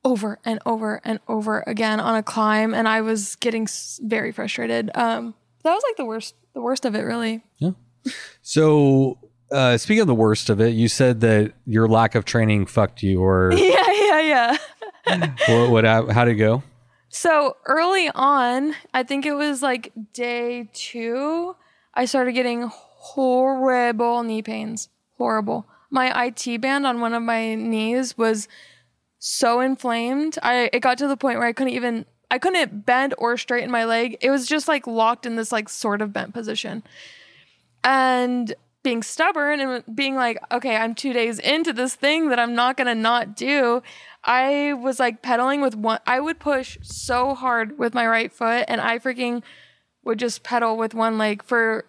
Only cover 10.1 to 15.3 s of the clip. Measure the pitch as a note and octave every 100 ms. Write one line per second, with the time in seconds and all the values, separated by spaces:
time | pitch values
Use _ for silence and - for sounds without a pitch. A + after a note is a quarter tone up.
10.1 | A#2 A2 G#2+ - G#2 A2+ A2+ A2+ - B2+
11.1 | A2+ A2+ G#2+ G#2+ - - A2 A2+ A2 A2+
12.1 | A#2 - A#2 A2 G#2+ F#2+ - G2+ - G2
13.1 | F#2+ F#2+ F#2 F#2 F2+ F#4 C5+ A4+ G#4 G#4
14.1 | D#4 D#4 C4+ A#3 D4+ - _ G#4+ _ -
15.1 | F3+ E3